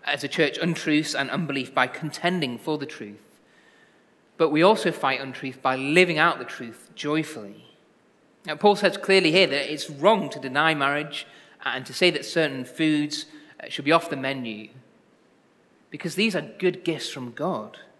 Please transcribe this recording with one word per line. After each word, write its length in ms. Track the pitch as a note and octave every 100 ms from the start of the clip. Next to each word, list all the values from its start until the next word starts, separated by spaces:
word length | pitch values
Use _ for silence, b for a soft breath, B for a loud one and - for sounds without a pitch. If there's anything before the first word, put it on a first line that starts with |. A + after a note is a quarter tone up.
as 200 | - C#3+
a 40 | C#3+
church 300 | - D3 -
untruths 560 | E3+ D#3+ D#3+ D3+ D3+
and 160 | C3+ C3+
unbelief 440 | - D#3 C#3 A#2+
by 120 | - B2+
contending 720 | - D#3 - F3 F3+ C3+ A#2+
for 200 | - D3+
the 80 | C3
truth, 520 | - G#2 G#2 - _ b b b b b b b b _ -
but 140 | D#3+
we 120 | D3+
also 280 | F#3 G#3+ -
fight 300 | - C3+ B2+
untruth 420 | C3 B2 C3+ B2+
by 140 | C3+ C3
living 420 | C#3 E3 F3+ D#3
out 200 | E3 C#3+
the 60 |
truth 460 | B2 - A#2 A2 -
joyfully. 680 | - D3 D#3 D#3 - G2+ - - _ _ _ _ _ _ _
Now, 120 | D3+ D3+
Paul 200 | G#3 G3+
says 200 | F#3+ -
clearly 340 | - F#3+ E3
here 160 | F3+ F#3
that 260 | C#3 C3+
it's 160 | D3+ -
wrong 400 | C#3+ F3 G#3+ C#3+
to 100 | C#3+
deny 340 | C3 C3+ D#3+
marriage 520 | D3+ C#3 D3 D#3 - - B B B
and 220 | C3 C3 B2+
to 80 |
say 160 | C3 F3+
that 160 | D3+ C3+
certain 380 | E3+ D3+ C3+
foods, 640 | B2+ - D#3 D3+ D3 - - B B B
uh, 60 | -
should 180 | - C#3
be 60 |
off 180 | E3 -
the 60 | C#3
menu, 520 | C3 C3+ A#2 G#2+ A2 C3 _ _ _ _ _ _ _ _ _ _ _
because 280 | D3 E3+ E3+
these 180 | A3
are 80 | F3
good 420 | D3 - F#3 F3+
gifts 240 | - D#3+ -
from 240 | C#3 B2
God. 460 | A2+ D#3+ C3 G#2+ - -